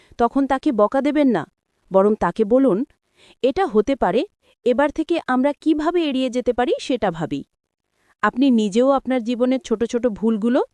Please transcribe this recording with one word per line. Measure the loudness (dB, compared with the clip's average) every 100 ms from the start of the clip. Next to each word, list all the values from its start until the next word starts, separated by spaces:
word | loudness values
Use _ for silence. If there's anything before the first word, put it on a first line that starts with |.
| _ -2
তখন | 0 0 -2
তাকে | -2 -2
বকা | 0 0 2
দেবেন | 0 2 2
না, | 0 -4 _ _ _ 0
বরং | 2 4
তাকে | 2 -2 0
বলুন, | 2 4 4 0 -4 _ _ _ _ -4
"এটা | -2 0 0
হতে | 0 0 0
পারে, | 0 0 -4 _ _ _
এবার | -2 2 0
থেকে | -2 -4 -4 -2
আমরা | 0 0
কিভাবে | -2 -2 0 0 0
এড়িয়ে | -2 -2 -2
যেতে | -2 -4
পারি | -2 -2 -4
সেটা | -4 -2 -2
ভাবি।" | -4 -6 -6 -10 _ _ _ _ _ _ -4
আপনি | -4 0 2
নিজেও | 2 2 2 2
আপনার | 0 -2 -4
জীবনের | -4 -2 -2 -2
ছোট | -4 -4
ছোট | -2 -2 -2
ভুলগুলো | -2 -2 0 0 0 -2